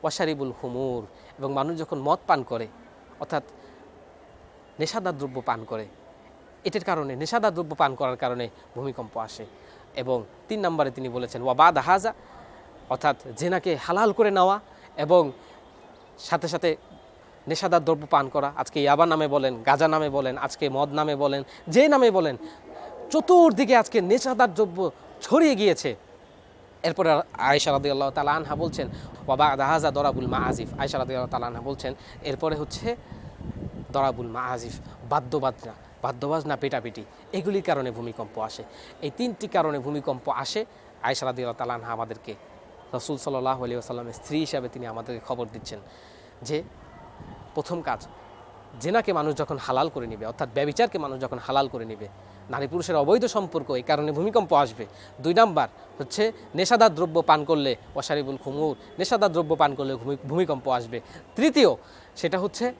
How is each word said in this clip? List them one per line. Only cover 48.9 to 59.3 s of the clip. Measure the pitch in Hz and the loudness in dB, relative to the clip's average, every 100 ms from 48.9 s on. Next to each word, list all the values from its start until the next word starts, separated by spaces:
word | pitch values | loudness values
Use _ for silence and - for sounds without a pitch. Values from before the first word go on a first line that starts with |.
| 226 220 | 0 2
মানুষ | 170 151 147 | 0 0 -2
যখন | 147 143 | -4 -4
হালাল | - 131 156 | -2 0 0
করে | 143 117 | -2 -8
নিবে, | 110 107 | -8 -8
অর্থাৎ | 117 135 | -6 -4
ব্যভিচারকে | 113 147 147 233 185 | 0 -2 2 0 0
মানুষ | 147 131 | -6 -6
যখন | 131 127 | -6 -6
হালাল | - 135 135 | 0 0 0
করে | 123 113 | -4 -10
নিবে, | 107 101 - - - - | -10 -12 -16 -20 -20 -10
নারী | 127 139 | -6 -4
পুরুষের | 175 175 160 | -4 0 2
অবৈধ | 143 220 233 | 4 4 4
সম্পর্ক, | 214 185 160 135 | -2 -2 -4 -2
এই | 131 | -4
কারণে | 123 151 151 | 0 0 0
ভূমিকম্প | 147 196 226 185 | -2 2 0 4
আসবে। | 156 135 110 117 - - - | 4 4 -2 -14 -14 -20 -4
দুই | 139 | 2
নাম্বার | 175 226 156 123 - - - | 6 6 4 0 -4 -20 -12
হচ্ছে | 147 - 214 220 - 156 | -8 0 -2 -2 -10 -2
নেশাদার | 190 240 220 151 | 4 8 6 6
দ্রব্য | 175 160 | 0 2
পান | 160 151 147 | 4 4 6
করলে, | 156 139 | 2 2
ওয়াশারিবুল | 120 - 139 - 147 135 135 | -2 -6 -8 -2 -2 -2 -6
খুমুর, | - 143 156 135 - - | -6 -2 -2 -4 -12 -6
নেশাদার | 180 233 202 | 0 2 4